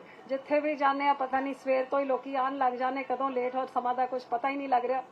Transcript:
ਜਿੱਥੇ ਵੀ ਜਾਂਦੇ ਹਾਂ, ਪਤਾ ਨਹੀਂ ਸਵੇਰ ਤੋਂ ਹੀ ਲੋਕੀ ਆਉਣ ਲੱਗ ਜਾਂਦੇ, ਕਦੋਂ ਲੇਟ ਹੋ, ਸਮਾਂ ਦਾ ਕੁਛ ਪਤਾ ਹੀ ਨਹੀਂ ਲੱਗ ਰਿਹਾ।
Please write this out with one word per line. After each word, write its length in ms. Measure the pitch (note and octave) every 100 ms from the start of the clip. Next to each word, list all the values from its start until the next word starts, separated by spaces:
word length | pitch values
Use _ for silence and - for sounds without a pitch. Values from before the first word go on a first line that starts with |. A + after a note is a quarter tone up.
| - - -
ਜਿੱਥੇ 340 | C4+ - D4
ਵੀ 160 | D4+ C#4+
ਜਾਂਦੇ 300 | C#4 C#4 C#4+
ਹਾਂ, 80 |
ਪਤਾ 260 | C#4 C4 C4
ਨਹੀਂ 140 | C#4
ਸਵੇਰ 300 | C4 C4+ C4
ਤੋਂ 160 | B3+ C#4
ਹੀ 40 |
ਲੋਕੀ 300 | C#4 B3+ C4+
ਆਉਣ 240 | C4+ B3+ C#4
ਲੱਗ 140 | B3+
ਜਾਂਦੇ, 300 | B3 B3+ C4+
ਕਦੋਂ 280 | C4 B3 C4+
ਲੇਟ 240 | B3 B3
ਹੋ, 120 | B3+ C4
ਸਮਾਂ 280 | C4 B3
ਦਾ 120 | B3 B3
ਕੁਛ 200 | B3+ -
ਪਤਾ 220 | A#3 C4+
ਹੀ 80 | C#4
ਨਹੀਂ 120 | C#4
ਲੱਗ 160 | B3
ਰਿਹਾ। 180 | B3 C4 -